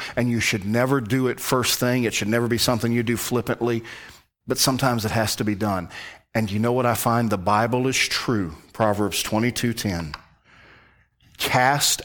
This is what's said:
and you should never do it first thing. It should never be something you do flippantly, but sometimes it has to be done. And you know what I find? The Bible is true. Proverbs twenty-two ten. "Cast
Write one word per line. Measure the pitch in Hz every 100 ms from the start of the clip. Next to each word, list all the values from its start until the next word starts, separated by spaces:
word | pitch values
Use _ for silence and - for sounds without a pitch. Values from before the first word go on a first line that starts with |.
| - -
and | 120
you | 117
should | - 110
never | 98 117 131 139
do | 104 131 127
it | -
first | - 127 117 -
thing. | 123 127
It | 117
should | - 104
never | 117 120
be | 117
something | - 117 117
you | 120
do | 117 113
flippantly, | - 120 117 - 120 117 - - - - _ _ -
but | 127
sometimes | - 127 135 117
it | 104
has | 117 107 -
to |
be | 107
done. | 101 104 95 82 - - - _
And | 113 107
you | 104
know | 117
what | 127 123
I |
find? | 110 120 117 113
The | 101
Bible | 90 104 113 123 131
is | 127
true. | - - - 110 87 80 -
Proverbs | - 107 101 101 -
twenty-two | - 110 120 117 120
ten. | 113 104 87 78 - - _ _ - - - - _ _ _ _ -
"Cast | - 127 127 143 - -